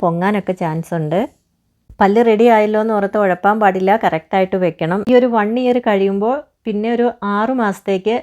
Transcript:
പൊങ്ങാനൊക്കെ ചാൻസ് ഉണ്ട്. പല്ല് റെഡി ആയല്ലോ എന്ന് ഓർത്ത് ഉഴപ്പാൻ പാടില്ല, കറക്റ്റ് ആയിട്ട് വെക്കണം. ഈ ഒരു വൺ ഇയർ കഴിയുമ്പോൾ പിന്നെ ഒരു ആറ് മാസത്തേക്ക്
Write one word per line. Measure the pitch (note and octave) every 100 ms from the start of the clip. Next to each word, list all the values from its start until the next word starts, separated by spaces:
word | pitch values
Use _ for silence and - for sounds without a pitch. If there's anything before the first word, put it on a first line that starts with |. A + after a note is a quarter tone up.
പൊങ്ങാനൊക്കെ | F3+ E3+ F#3+ G#3 F#3 F3+
ചാൻസ് | E3+ D#3+ E3 E3+
ഉണ്ട്. | D3+ E3+ C#4 _ _ _ _ _ _ -
പല്ല് | G3 G#3+ A#3
റെഡി | G#3+ A#3+ A3
ആയല്ലോ | G#3+ G#3+
എന്ന് | A3 G#3+
ഓർത്ത് | G3 G#3+
ഉഴപ്പാൻ | G3 F3 G3 A3
പാടില്ല, | G#3 F#3 F#3+ A3
കറക്റ്റ് | F#3+ D#3+ - G3
ആയിട്ട് | F#3 F#3+ F3+
വെക്കണം. | D#3+ E3 F#3+ G#3+
ഈ | B3
ഒരു | B3 A3+
വൺ | G#3 A#3+
ഇയർ | B3 B3 A#3+
കഴിയുമ്പോൾ | G3 G3 G3 G#3+ C#4+ - _ A3+
പിന്നെ | G#3 A3+ A#3
ഒരു | A#3+ A#3 G3+
ആറ് | G3+ A3+ C4
മാസത്തേക്ക് | G#3+ G3 - F#3+ G3+ A#3+